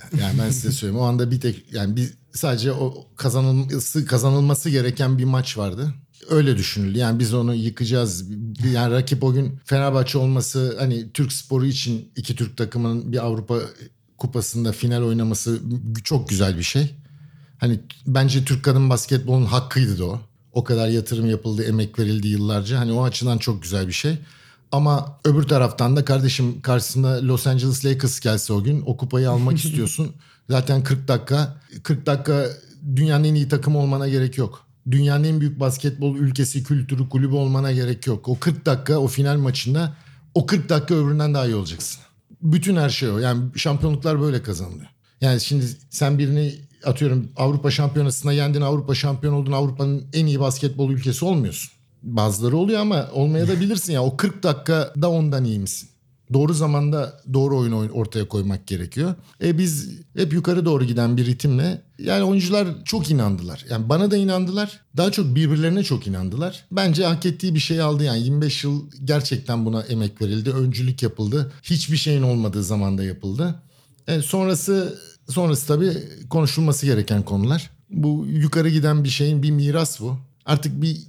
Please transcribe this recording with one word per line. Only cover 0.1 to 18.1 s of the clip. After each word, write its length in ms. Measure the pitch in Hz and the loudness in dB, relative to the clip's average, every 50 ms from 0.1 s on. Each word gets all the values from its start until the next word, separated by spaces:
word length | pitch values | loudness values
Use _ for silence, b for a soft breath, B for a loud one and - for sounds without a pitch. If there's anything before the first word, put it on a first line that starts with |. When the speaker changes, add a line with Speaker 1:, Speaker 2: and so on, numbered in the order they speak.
| - 143 | -2 -2
Speaker 1:
Yani 180 | 101 95 131 135 | 0 2 0 0
ben 100 | 110 110 | 2 2
size 220 | - - - 110 | 0 -2 -2 -2
söyleyeyim. 300 | - - 110 101 98 120 | -4 -2 -2 -2 -2 0
O 40 | 127 | 0
anda 260 | 120 123 123 123 117 | 2 2 2 2 0
bir 80 | 127 123 | 0 0
tek, 240 | 131 123 101 - - - - | 0 -2 -4 -4 -10 -10 -6
yani 220 | 107 101 98 104 | -4 -2 -2 0
bir, 180 | 120 123 120 - _ _ _ - | -2 -2 -4 -6 _ _ _ -10
sadece 380 | - - 147 123 113 113 139 | -6 -2 -2 -2 0 0 -2
o 360 | 131 139 135 127 131 - - _ _ | -2 -2 -2 -4 -4 -8 -18 _ _
kazanılması, 920 | - - 131 127 131 131 131 131 131 135 135 139 - - - - 156 147 | -2 -2 0 2 2 2 4 4 2 2 0 -2 -4 -4 -2 -2 -2 -2
kazanılması 640 | - 127 120 113 139 135 143 143 143 143 143 - 170 | 2 0 2 4 4 4 4 4 4 2 2 0 0
gereken 480 | 139 131 120 127 127 - 139 131 131 127 | 0 2 2 0 0 0 0 2 2 2
bir 60 | 127 | 2
maç 340 | 131 131 131 131 - - 110 | 2 2 0 0 -2 -4 -4
vardı. 360 | 101 98 90 110 139 151 139 - - _ _ - - - | -4 -4 -4 -4 -6 -6 -6 -8 -14 _ _ -18 -6 0
Öyle 280 | 160 151 147 135 123 101 | 2 4 4 4 4 2
düşünüldü. 400 | 92 - - 107 101 98 98 117 | 0 -2 -2 -2 -2 0 0 0
Yani 220 | 123 113 113 117 | 0 0 0 0
biz 140 | 123 107 117 | 0 0 0
onu 220 | 123 117 120 120 | 0 0 0 0
yıkacağız. 760 | 117 110 113 110 - 123 110 123 123 120 107 87 87 95 92 104 104 110 113 104 104 117 131 123 | 0 -2 -4 -2 -2 -2 0 0 0 0 0 -2 -6 -8 -8 -8 -8 -8 -8 -6 -2 0 0 2
Yani 200 | 117 120 120 117 | 2 2 2 2
rakip 300 | 127 127 - 139 127 135 | 2 2 0 0 0 2
o 100 | 131 127 | 2 2
gün 260 | 135 139 131 135 - _ | 2 0 -2 -4 -8 _
Fenerbahçe 520 | - 135 135 139 139 135 135 127 127 - 139 | -2 0 0 2 2 2 2 0 2 0 0
olması, 580 | 131 131 131 127 113 - - 135 131 127 113 98 | 2 2 2 0 0 -2 -2 -2 -2 -2 -2 -2
hani 320 | 135 131 120 117 113 104 - | -2 -2 -2 -2 -4 -8 -4
Türk 200 | - 147 123 - | -2 -2 -2 -2
sporu 320 | - - - 139 131 131 | -8 -6 -2 0 0 0
için 440 | 139 131 135 - 120 117 113 - - - | 0 0 -2 -2 -2 -4 -4 -6 -10 -12
iki 200 | - - - 117 | -10 -6 -6 -4
Türk 220 | - 117 101 - - | -4 -6 -6 -4 -6
takımının 540 | 117 107 - 120 117 117 117 117 117 - | -6 -4 -4 -4 -2 -2 -2 -4 -4 -4
bir 140 | 117 123 117 | -4 -4 -2
Avrupa 340 | 120 113 110 101 - 120 117 110 - - - 123 - _ _ _ _ _ - | -2 -4 -4 -4 -2 -2 -4 -4 -6 -12 -18 -20 -20 _ _ _ _ _ -6
Kupası'nda 540 | - 127 - 123 110 - - 120 117 113 | -6 -4 -2 -2 -4 -4 -4 -2 -2 -2
final 320 | 104 - - 120 120 120 120 | -2 -2 -2 -2 0 0 0
oynaması 560 | 117 113 113 113 110 110 - - 117 117 113 - 117 120 123 110 113 110 110 - | 0 0 0 0 0 -2 -2 -2 -4 -4 -4 -4 -6 -6 -6 -4 -6 -6 -6 -4
çok 260 | - 160 131 101 - | -2 -2 -2 0 0
güzel 280 | 104 92 101 95 90 85 | 0 2 2 2 0 -2
bir 60 | 87 | -4
şey. 320 | - - 135 151 143 - - B B B B B B B B B B B B | -2 0 0 0 0 -4 -8 B B B B B B B B B B B B
Hani 220 | 123 120 117 101 - - - - - | 0 0 0 0 -4 -10 -20 -12 -4
bence 380 | 135 | 0